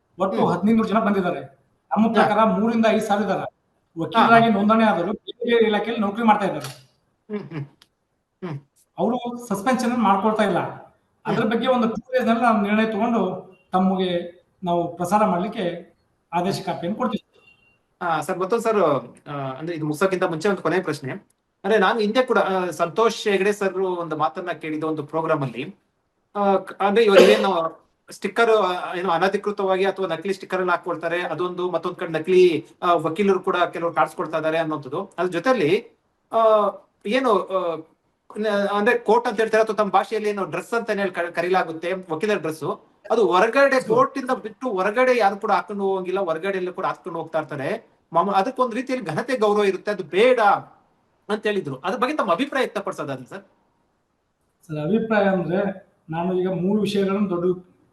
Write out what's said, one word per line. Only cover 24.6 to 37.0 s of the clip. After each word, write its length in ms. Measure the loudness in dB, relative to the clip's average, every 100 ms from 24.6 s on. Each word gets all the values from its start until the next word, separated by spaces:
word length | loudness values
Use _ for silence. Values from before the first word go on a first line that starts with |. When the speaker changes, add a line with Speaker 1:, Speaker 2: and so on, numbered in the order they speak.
| -6 -6
Speaker 2:
ಒಂದು 180 | -4 -6
ಪ್ರೋಗ್ರಾಮ್ 400 | -6 -4 -2 -2
ಅಲ್ಲಿ, 340 | -2 -6 -12 -14 _ _ _ _ _ -2
ಆ, 200 | 2 2
ಕ-, 200 | -2 -2
ಅಂದ್ರೆ 240 | 2 4
ಇವಾಗ 160 | 8 10
ಏನು 600 | 10 8 2 -2 -4 -8 _ _ -20
ಸ್ಟಿಕ್ಕರ್, 400 | -10 -6 0 4
ಆ, 440 | 4 2 -2 -6
ಏನು 160 | -6 -2
ಅನಧಿಕೃತವಾಗಿ 760 | 0 0 0 -4 -4 -2 0
ಅಥವಾ 220 | 0 -2 -4
ನಕಲಿ 280 | -4 -6
ಸ್ಟಿಕ್ಕರ್ 260 | -8 -6 -4
ಅನ್ನ 100 | -2
ಹಾಕೊಳ್ತಾರೆ, 520 | -2 -4 -6 -4 -4
ಅದೊಂದು, 480 | -4 -4 -6 -4 -4
ಮತ್ತೊಂದ್ 260 | -4 -6 -8
ಕಡೆ 160 | -8
ನಕಲಿ, 540 | -6 2 6 6 4 -6 -6
ಆ, 100 | 0
ವಕೀಲರು 480 | 0 0 0 2 2
ಕೂಡ 160 | 0 -2 -2
ಕೆಲವರು 220 | -2 -4
ಕಾಡ್ಸ್ಕೊಳ್ತಾ 420 | 0 -2 -2 -6 -4
ಇದ್ದಾರೆ 220 | -2 -2
ಅನ್ನೋಂಥದ್ದು. 540 | -2 -4 -6 -8 -8 -4
ಅದ್ರ 120 | -4
ಜೊತೆಲಿ, 680 | -2 0 2 2 0 -2 _ _ _ -4
ಆ, 60 | 2 4 4 2 -2 _ _